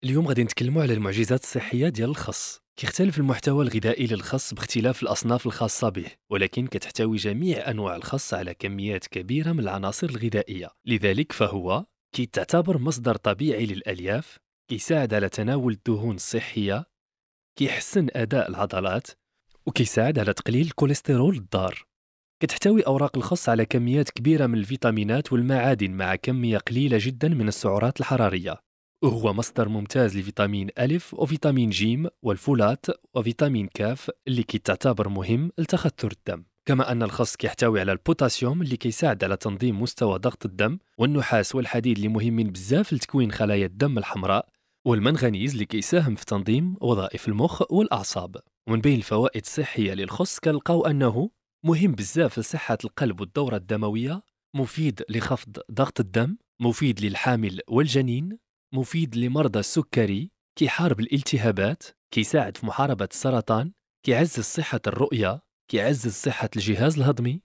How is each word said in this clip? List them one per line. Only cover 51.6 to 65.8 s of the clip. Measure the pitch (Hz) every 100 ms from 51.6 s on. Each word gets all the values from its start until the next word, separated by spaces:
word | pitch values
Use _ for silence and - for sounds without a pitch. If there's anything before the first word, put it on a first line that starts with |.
مهم | 160 160 190
بزاف | 117 101 160 156 -
لصحة | 110 160 - 113
القلب | 110 - 131 92
والدورة | 98 143 139 110
الدموية، | 90 110 107 107 127 175 - _ _
مفيد | - 127 - 156 107 -
لخفض | 113 110 131 - 101 -
ضغط | 110 135 -
الدم، | 104 98 127 214 _ _
مفيد | 143 - 147 104
للحامل | 104 95 - 123 107 92 -
والجنين، | 117 151 131 131 120 165 226 _ _ _
مفيد | 131 127 165 160 117
لمرضى | 120 135 147 107
السكري، | 101 - 147 - 107 98 165 _ _ -
كيحارب | 143 - 170 110
الالتهابات، | 113 139 139 131 113 98 98 - - _ _
كيساعد | - 107 156 113 -
في | 113
محاربة | - 139 113 98
السرطان، | - 135 123 - 113 147 - _ _
كيعزز | - 120 165 -
صحة | 107 - 156 123 -
الرؤية، | 98 139 123 98 120 _ _ _
كيعزز | 113